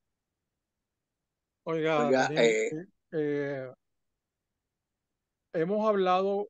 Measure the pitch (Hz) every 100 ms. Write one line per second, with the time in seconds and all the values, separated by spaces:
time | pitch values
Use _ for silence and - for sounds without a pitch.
0 | _ _ _ _ _ _ _ _ _ _
1 | _ _ _ _ _ _ - 165 156 156
2 | 147 131 131 147 117 110 110 156 185 _
3 | _ 165 151 143 143 139 131 127 _ _
4 | _ _ _ _ _ _ _ _ _ _
5 | _ _ _ _ _ 175 170 208 220 202
6 | 185 180 196 202 208